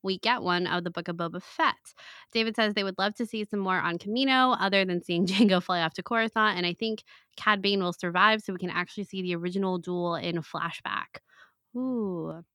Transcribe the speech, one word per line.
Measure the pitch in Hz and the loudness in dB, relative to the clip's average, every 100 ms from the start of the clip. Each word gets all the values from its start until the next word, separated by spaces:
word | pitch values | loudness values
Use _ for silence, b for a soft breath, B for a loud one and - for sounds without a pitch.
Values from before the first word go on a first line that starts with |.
we | 190 190 | -2 -2
get | 220 247 | 0 0
one | 180 175 180 | 0 0 0
of | 175 | -2
the | 175 | -2
Book | 170 170 | -6 -6
of | 170 | -4
Boba | 170 180 | -6 -6
Fett." | - - 311 - - - B B B | -14 0 0 0 -12 -20 B B B
David | 226 226 220 | -2 -2 2
says | 214 | 0
they | 208 | 2
would | 196 190 | -2 0
love | 196 208 | -2 -2
to | 226 | -6
see | 220 | -4
some | 208 208 | -4 -4
more | 190 185 | 0 0
on | 165 170 | 0 -2
Kamino, | 196 226 269 262 254 254 | -4 0 2 4 4 4
other | 196 196 190 | 2 2 2
than | 175 | -2
seeing | - 170 185 | 0 0 2
<laughs> | |
Jango | 190 214 185 | 4 6 6
fly | - 180 | 2 0
off | 165 | 0
to | - | -4
Coruscant, | - 233 226 226 214 180 | -2 0 0 2 2 2
and | 180 | -2
I | |
think | 175 226 220 - b b - | -2 -4 -4 -10 b b -2
Cad | - 208 | 2 2
Bane | 196 202 | 2 2
will | 180 | 0
survive | 175 180 175 208 220 | -2 -2 4 4 4
so | - | -2
we | 185 | -6
can | 185 | -4
actually | 175 180 - | -4 -6 -8
see | 196 190 | -8 -4
the | 185 170 | -2 -2
original | 175 185 190 185 | -2 -2 0 -2
duel | 175 175 175 165 | -4 -2 -2 -2
in | 170 165 | -2 -4
flashback. | - - 170 - - - - - _ b b b _ 240 | -6 -6 -6 -6 -4 -4 -4 -14 _ b b b _ -6
Ooh. | 254 247 208 175 160 160 170 | -4 -2 -2 -4 -6 -10 -16